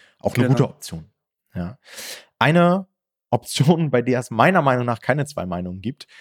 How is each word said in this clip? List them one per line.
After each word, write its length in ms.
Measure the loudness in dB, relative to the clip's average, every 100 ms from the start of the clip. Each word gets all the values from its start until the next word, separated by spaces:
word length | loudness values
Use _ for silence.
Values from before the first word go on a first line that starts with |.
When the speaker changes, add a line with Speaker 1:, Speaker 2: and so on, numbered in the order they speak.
| _ _
Speaker 1:
auch 160 | -4 0
eine 100 | 2
Speaker 2:
Genau. 100 | 2
Speaker 1:
gute 140 | 0
Option. 340 | -4 -14 -14 -16 _ _ _ _
Ja. 240 | -10 -10 -12 -20 -18 -16 -18 _ 0
Eine 480 | 2 4 4 2 -4 _ _ _ -4
Option, 600 | -4 -4 0 2 2 2
bei 100 | 0
der 200 | 0 -2
es 100 | -2
meiner 300 | 2 4 4
Meinung 240 | 2 0 -2
nach 160 | -4
keine 240 | -2 -2 -2
zwei 200 | -6 -6
Meinungen 360 | -6 -8 -8
gibt, 260 | -8 -10 -18 -20